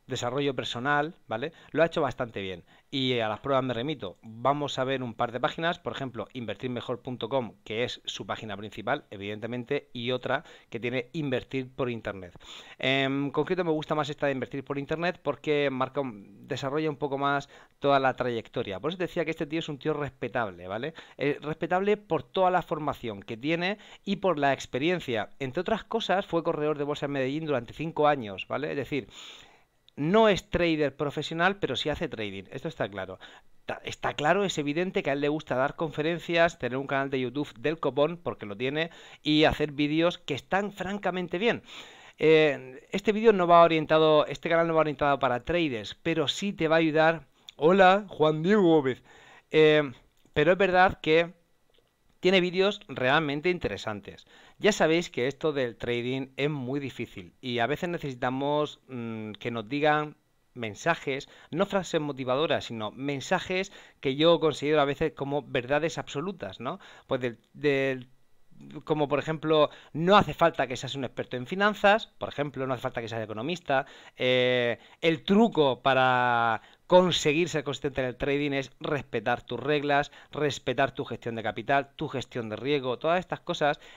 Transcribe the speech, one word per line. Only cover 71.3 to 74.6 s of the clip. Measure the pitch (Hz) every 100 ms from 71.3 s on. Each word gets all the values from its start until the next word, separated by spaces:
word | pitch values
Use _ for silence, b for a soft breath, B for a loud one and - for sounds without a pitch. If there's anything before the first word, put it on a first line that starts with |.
| 127
en | 127
finanzas, | 190 202 202 202 214 - -
por | -
ejemplo, | - 147 135 131
no |
hace | 127
falta | 131 127
que | 113
seas | 113
economista, | 107 107 131 175 - 135 139 B B B
eh, | 127 127 127 123